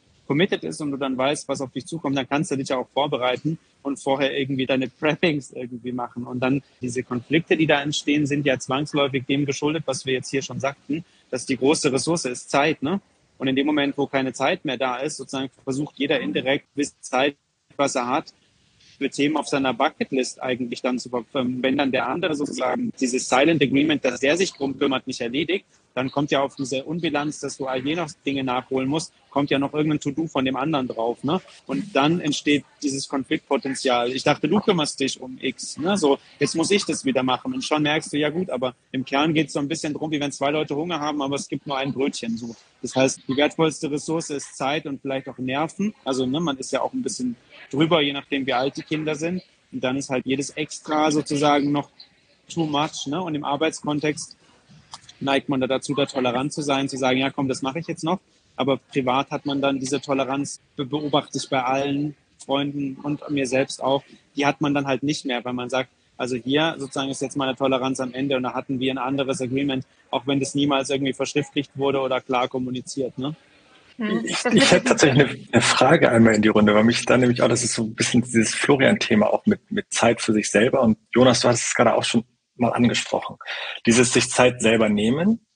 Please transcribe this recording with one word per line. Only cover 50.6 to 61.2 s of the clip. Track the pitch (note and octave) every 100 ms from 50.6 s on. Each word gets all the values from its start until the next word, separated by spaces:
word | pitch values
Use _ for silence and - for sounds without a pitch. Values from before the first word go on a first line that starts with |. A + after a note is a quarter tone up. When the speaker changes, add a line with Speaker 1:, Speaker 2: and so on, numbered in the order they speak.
| D3+ - - D#3 D#3
Speaker 1:
sozusagen | D3+ C#3+ D3 D3 D3 C#3+
noch | C#3+ C#3+ - - _ _ _ -
too | E3+ D#3
much, | C#3+ D#3 - -
ne? | D3+
Und | F3+ D3
im |
Arbeitskontext | C3+ C#3 D#3+ D3+ - D3+ D3+ D3+ - - _ _ _ - _ - - -
neigt | C#3 C#3 -
man | C3+
da | B2+
dazu, | C3 - C#3
da | C#3
tolerant | C3 B2+ A#2+ C#3+
zu | D#3
sein, | C#3+ C#3 C#3
zu | C3
sagen, | C3 B2+
„Ja, | C3+
komm, | - C#3
das | B2+
mache | C3+ C#3
ich | E3+
jetzt | D#3+
noch.“ | D#3+ F#3 _ _ _ -
Aber | B2+ C3
privat | - C#3+ B2+ B2+ C#3
hat | D3 -
man | C#3
dann | C#3 C3+
diese | B2+ C#3+
Toleranz, | C#3 C3+ B2+ C#3 C#3 - _ -
be-, | C3+
beobachte | D3 D3+ D3